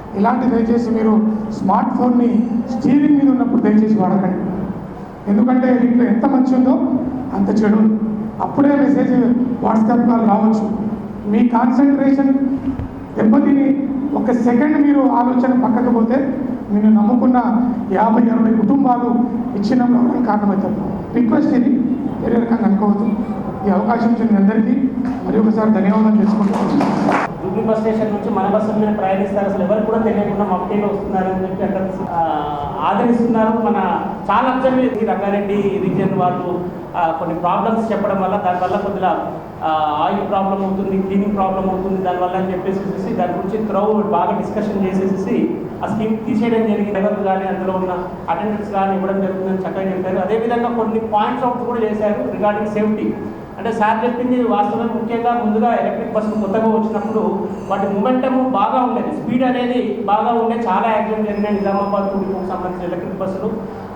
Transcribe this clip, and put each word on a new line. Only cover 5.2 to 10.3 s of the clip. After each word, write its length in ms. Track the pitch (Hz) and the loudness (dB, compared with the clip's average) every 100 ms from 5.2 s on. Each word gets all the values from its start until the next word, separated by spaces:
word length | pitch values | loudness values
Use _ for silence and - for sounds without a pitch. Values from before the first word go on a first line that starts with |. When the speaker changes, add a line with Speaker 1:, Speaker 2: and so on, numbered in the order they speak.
| 202 | 0
Speaker 1:
ఎందుకంటే 380 | 208 254 254 254 247 240 | 2 4 4 2 2 2
ఇంట్లో 180 | 240 226 | 4 2
ఎంత 120 | 214 285 | 2 2
మంచి 180 | 254 254 254 | 2 4 4
ఉందో 160 | 262 - - - - - - 196 | 4 2 2 -2 -2 -6 -4 -2
అంత 120 | 196 208 | 0 2
చెడు 160 | 214 214 | 4 4
ఉంది. 160 | 220 220 - - - - 180 | 4 2 0 -4 -6 -6 -4
అప్పుడే 260 | - 285 285 | 2 2 4
మెసేజ్ 340 | 254 - - 247 240 - - - | 4 2 2 2 2 2 0 -2
WhatsApp 380 | 220 220 - 247 233 | 0 2 2 4 4
కాల్ 160 | 233 220 | 2 2